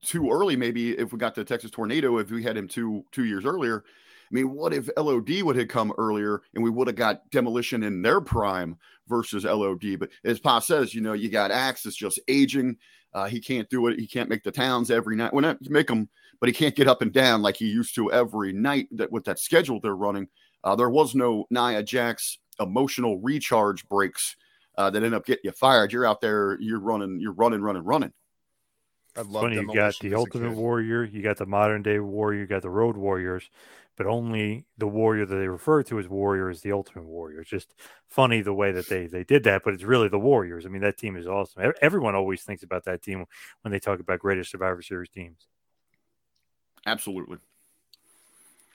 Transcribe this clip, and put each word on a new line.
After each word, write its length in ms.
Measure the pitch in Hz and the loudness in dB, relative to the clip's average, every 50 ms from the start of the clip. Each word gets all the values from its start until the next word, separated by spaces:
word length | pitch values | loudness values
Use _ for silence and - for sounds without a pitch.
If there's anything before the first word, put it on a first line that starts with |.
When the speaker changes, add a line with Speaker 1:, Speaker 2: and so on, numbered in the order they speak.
Speaker 1:
too 280 | - - - 170 156 127 | -8 -4 -2 0 2 2
early, 240 | 110 151 202 196 151 | 2 4 4 2 2
maybe 360 | 123 123 117 117 117 117 117 | 2 0 0 0 0 -2 -2
if 200 | 117 - 120 117 | 0 -2 -2 -4
we 80 | - 117 | -4 -4
got 160 | 120 113 - | -4 -4 -2
the 80 | - 107 | -4 -4
Texas 280 | - 123 117 - 113 | -4 -4 -4 -4 -8
Tornado, 460 | - - 113 107 123 156 151 131 120 113 | -8 -6 -4 -2 0 2 2 2 2 2
if 120 | 107 95 | 0 -2
we 100 | 110 117 | -4 -4
had 140 | 110 120 110 | -2 -2 -2
him 140 | 107 98 90 | -4 -6 -6
two, 340 | - - 117 113 107 104 92 _ | -6 -4 -4 -4 -4 -6 -8 _
two 140 | - - 127 | -4 -2 -2
years 180 | 113 104 98 92 | 0 -2 -2 -2
earlier. 400 | 135 139 190 151 117 113 107 104 | -2 -2 0 0 0 -2 -2 -6
I 480 | _ _ _ _ _ - - - _ - | _ _ _ _ _ -20 -20 -18 _ -2
mean, 180 | 123 131 135 135 | -2 -2 -2 -4
what 200 | 143 156 170 156 | -4 -4 -2 -2
if 160 | 143 123 131 - | -2 -4 -4 -2
L 140 | - 156 151 | -2 0 2
O 100 | 139 120 | 0 0
D 240 | 107 107 160 190 202 | 0 0 -2 0 0
would 140 | 165 135 127 | 0 2 0
have 100 | 120 107 | 0 0
come 260 | - 123 110 107 - - | 0 0 0 0 0 -2
earlier 440 | 113 110 107 107 104 104 104 101 _ _ _ | -2 0 0 0 0 -2 -2 -4 _ _ _
and 100 | - 117 | -2 0
we 60 | 117 | 0
would 180 | 113 120 131 123 | 2 2 0 0
have 80 | 113 | 0
got 340 | 101 117 110 104 - _ _ | 0 0 0 0 -2 _ _
Demolition 520 | - 139 123 120 113 123 117 - - 117 110 | 0 0 0 2 0 -2 -2 -2 -4 -2 -2
in 180 | 107 101 90 | -2 -4 0
their 200 | 90 113 147 196 | 2 4 4 4
prime 560 | 160 - - 117 104 101 95 92 90 82 82 - _ - _ _ _ _ | 2 0 0 0 2 0 0 -2 -4 -6 -8 -12 _ -20 _ _ _ _
versus 360 | 117 120 113 - - 104 104 | -2 -2 -2 -2 -6 -4 -2
L 160 | 110 101 104 | 0 0 2
O 140 | 104 98 95 | 2 0 -2
D? 220 | 90 104 104 98 90 | -2 -4 -6 -4 -4
But 120 | 95 - _ - _ | -6 -8 _ -8 _
as 160 | 110 117 113 | -2 -2 0
Pa 200 | _ 156 - 117 | _ 4 4 4
says, 340 | - - 170 151 135 107 101 | 4 2 2 2 2 0 -2
you 80 | 113 | -4
know, 120 | 110 110 107 | -4 -2 -2
you 140 | 107 104 113 | -2 -4 -2
got 220 | 98 110 101 98 | 0 0 2 2
Axe 320 | 98 120 131 135 123 - - | 2 0 0 -2 -2 -6 -8
that's 140 | 107 98 - | -10 -10 -6
just 220 | - 165 - - - - | -6 -4 -4 -4 -2 0
aging. 480 | 131 139 139 135 - 139 127 131 117 - _ _ _ _ _ _ _ | 4 4 4 4 4 0 0 -2 -2 -6 _ _ _ _ _ _ _
Uh, 120 | 98 98 | -6 -6
he 160 | 101 113 120 | -4 -4 -8
can't 280 | 113 - 131 123 113 - | -6 -4 -4 -4 -4 -4
do 180 | - 127 117 120 | -2 0 2 2
it. 120 | 117 - | 2 0
He 80 | 117 104 | -4 -6
can't 220 | - 123 120 - | -4 -6 -2 -2
make 140 | 113 110 _ | -4 -4 _
the 80 | 104 | -6
towns 380 | 95 - 127 131 127 123 120 110 | -2 0 0 2 2 2 2 2
every 280 | 117 113 117 107 110 107 | 2 2 2 0 0 0
night. 160 | 117 113 - | 0 0 2
Well, 80 | 139 | 2
not 160 | 139 160 143 - - - | 2 2 2 -2 -4 2
make 220 | 147 147 156 - | 4 4 4 4
'em, 160 | 123 113 107 104 _ _ _ _ _ _ | 2 0 0 -2 _ _ _ _ _ _
but 80 | - 120 | 2 2
he 60 | 117 | 2
can't 220 | - 156 147 - | 4 2 2 4
get 120 | - 139 131 | 4 6 6
up 140 | 127 - | 6 6
and 100 | - 110 | 4 2
down 300 | 95 131 131 127 117 110 | 4 6 6 6 6 6
like 160 | 104 101 101 - | 4 2 2 2
he 100 | 113 110 | -2 0
used 280 | 104 117 117 - - | 0 0 0 -2 -2
to 140 | - 110 101 | -2 -2 2
every 440 | - 123 123 117 107 107 104 95 95 | 4 2 2 2 0 -2 -2 -2 -2
night 340 | 98 110 139 143 139 123 - | 0 0 0 0 0 -2 -4
that, 200 | - 110 110 85 | -4 -6 -6 -4
with 140 | - 113 95 | -4 -6 -4
that 140 | - 92 - | -4 -6 -6
schedule 420 | - - - 165 175 139 127 104 | -4 4 4 4 4 4 -4 -2
they're 140 | - 110 101 | -2 -2 -2
running. 340 | 92 101 101 98 101 98 - _ _ _ _ _ _ _ | -2 -2 -2 -2 -4 -6 -10 _ _ _ _ _ _ _
Uh, 140 | 92 98 107 | 0 2 4
there 120 | 120 123 | 4 4
was 240 | 120 147 156 131 113 | 6 4 4 4 4
no 320 | 135 123 123 117 107 101 - | 2 2 2 2 0 -2 -2
Nia 340 | 117 120 120 120 117 107 104 | -2 0 0 0 0 -2 -4
Jax 540 | 107 - 127 120 117 113 - - - - - _ _ - _ | -2 -2 0 0 0 -2 -4 -6 -8 -8 -10 _ _ -8 _
emotional 600 | 107 92 92 123 139 135 - - 123 117 104 92 | -6 -2 0 0 0 0 0 -2 -2 -2 -2 -2
recharge 680 | 101 127 143 151 120 - 131 113 107 101 101 - - _ | -2 -2 -2 -2 -2 0 2 2 2 2 0 -2 -6 _
breaks 480 | 101 98 98 92 - - - - - _ _ _ _ _ _ _ _ - | 0 0 0 0 -2 -6 -8 -8 -8 _ _ _ _ _ _ _ _ 0
uh, 100 | 98 98 | 0 2
that 140 | 95 104 110 | 2 2 0
end 100 | 117 113 | 0 0
up 120 | 107 - | -2 0
getting 160 | - 127 - - | 0 -2 -2 -2
you 80 | 98 | -8
fired. 400 | 90 - - 135 131 120 107 101 | -4 2 4 6 8 8 6 4
You're 140 | 110 120 123 | 2 0 2
out 160 | 117 107 - | 2 2 2
there, 360 | - 113 107 107 101 98 98 - | 0 0 2 2 2 0 0 -2
you're 180 | - 110 110 110 | -4 -4 -4 -4
running, 400 | 95 107 113 107 101 95 95 85 | -2 -2 -2 -2 -2 -4 -6 -6
you're 140 | 85 110 95 | -6 -8 -2
running, 280 | 85 113 120 113 107 | 2 2 2 2 2
running, 220 | 101 107 101 92 82 | -2 -2 -4 -4 -2
running. 300 | 90 127 156 135 - _ _ _ _ _ _ _ _ _ _ _ _ _ _ _ _ _ _ _ _ _ - | 0 0 0 0 -4 _ _ _ _ _ _ _ _ _ _ _ _ _ _ _ _ _ _ _ _ _ -14
Speaker 2:
I 40 | |
Speaker 3:
It's 80 | 113 101 | -12 -8
Speaker 2:
love 140 | 98 107 110 | -4 -2 -2
Speaker 3:
funny, 120 | 120 113 104 | 0 0 -2
you 100 | 101 104 | -4 -2
got 60 | 107 | 0
Speaker 2:
Demolition 360 | 110 104 104 101 - - 101 | 2 2 2 0 -2 -6 -2
Speaker 3:
the 60 | 98 | 0
Speaker 2:
as 40 | 110 | 0
a 0 | |
Speaker 3:
Ultimate 300 | 120 113 - 123 117 120 | -2 -2 -2 -6 -6 -4
Speaker 2:
kid. 80 | 113 110 | -4 -2
Speaker 3:
Warrior, 460 | 113 117 120 117 113 110 117 117 117 | -2 0 0 0 0 0 -2 -2 -2
you 180 | 110 101 107 | -4 -6 -4
got 160 | 95 107 104 - | -2 -2 -2 -2
the 80 | 101 | -4
Modern 380 | 95 101 101 104 107 107 107 104 | -2 2 2 4 4 2 0 0
Day 160 | 107 104 104 | 0 0 0
Warrior, 400 | 104 101 98 104 107 107 104 101 | 0 -4 -4 -2 -2 0 0 -2
you 80 | 101 92 | -4 -4
got 140 | 101 98 | -4 -4
the 80 | - 92 | -4 -4
Road 260 | 90 101 113 117 113 | 0 2 2 2 0
Warriors, 540 | 104 98 98 98 92 92 90 92 90 - - _ _ - - - - - _ _ _ | 0 -2 -2 -2 -2 -2 -4 -6 -6 -8 -12 _ _ -20 -20 -20 -20 -20 _ _ _
but 100 | 98 95 | -2 -2
only 560 | 113 120 117 117 113 110 107 104 107 120 - _ _ - | -2 -2 -2 -4 -2 -2 -2 -2 -4 -6 -10 _ _ -6
the 100 | 110 104 | -6 -4
Warrior 380 | 104 107 110 110 110 107 104 | 0 2 2 2 2 2 0
that 100 | 92 98 | -2 -2
they 140 | 95 98 95 | -2 -2 -2
refer 340 | 92 90 - - 156 151 135 | -4 -4 2 2 4 4 4
to 160 | - 123 110 | 0 -4 -6
as 80 | 98 87 | -6 -4
Warrior 420 | 98 98 98 101 98 95 95 92 | -4 -2 0 2 2 2 0 -4
is 120 | 90 82 | -6 -8
the 100 | - 101 | -6 -4
Ultimate 320 | 101 101 98 - - 92 85 | -4 -4 -4 -8 -14 -18 -16
Warrior. 380 | 80 80 85 82 80 76 78 | -14 -12 -12 -12 -12 -12 -16
It's 80 | 82 - | -14 -8
just 260 | - 98 - _ _ _ - - - - _ _ | -8 -8 -8 _ _ _ -20 -20 -20 -20 _ _
funny 320 | - - 135 123 117 113 | 2 4 4 4 4 2
the 120 | 101 101 101 | 0 -2 0
way 180 | 95 101 98 | 0 0 0
that 160 | 95 90 90 - | 0 -2 -4 -4
they, 200 | 101 92 90 85 | -4 -4 -4 -6
they 180 | 85 90 90 | -8 -8 0
did 180 | - 135 147 117 | 4 4 6 6
that, 200 | 110 98 98 - | 6 4 4 2
but 80 | 117 101 | -2 -4
it's 100 | 92 87 | -2 0
really 240 | 104 127 127 113 101 | 2 4 4 4 4
the 100 | 92 101 | 2 2
Warriors. 480 | 101 131 143 120 98 87 87 85 82 | 4 4 4 4 2 -2 -6 -10 -12
I 40 | 95 | -10
mean, 140 | 95 98 98 | -8 -2 -2
that 140 | 104 101 - | -2 -2 -2
team 200 | - 110 95 90 | -8 -8 -8 -8
is 100 | 85 87 | -8 -4
awesome. 340 | 95 98 98 - - - | -4 -4 -4 -4 -6 -2
Ev-, 120 | 92 120 156 - | 0 0 2 4
everyone 340 | - 151 185 202 143 113 98 | 2 2 4 2 0 0 0
always 280 | 98 98 95 95 92 - | 0 0 0 -2 -6 -6
thinks 200 | - 104 95 - | -10 -12 -12 -8
about 220 | 87 92 90 - | -8 -8 -6 -4
that 160 | - 90 87 | -6 -8 -8
team 240 | - - 98 95 90 - - - - - - _ _ | -6 -8 -8 -8 -8 -12 -16 -20 -20 -20 -20 _ _
when 100 | 113 101 | -4 -4
they 60 | 98 | -4
talk 200 | - - 101 90 | -2 -2 -2 -2
about 200 | 87 - 92 87 | -2 -4 -4 -2
greatest 300 | - 101 98 92 87 - | 0 0 0 0 -2 -8
Survivor 300 | - 92 92 92 92 87 | -8 -4 -2 -2 -2 -4
Series 280 | 87 - 98 90 90 87 | -8 -10 -10 -10 -10 -12
teams. 360 | _ 98 92 85 82 _ _ _ _ _ _ _ _ _ _ _ _ _ _ _ _ _ _ _ _ _ _ _ _ _ _ _ _ _ _ | _ -16 -16 -16 -18 _ _ _ _ _ _ _ _ _ _ _ _ _ _ _ _ _ _ _ _ _ _ _ _ _ _ _ _ _ _
Speaker 1:
Absolutely. 540 | 104 110 107 - - 98 92 - - - - _ _ _ _ _ _ _ _ _ _ - _ _ _ _ _ _ _ _ _ _ _ _ _ _ _ _ | -6 -6 -6 -6 -8 -8 -8 -10 -10 -14 -18 _ _ _ _ _ _ _ _ _ _ -20 _ _ _ _ _ _ _ _ _ _ _ _ _ _ _ _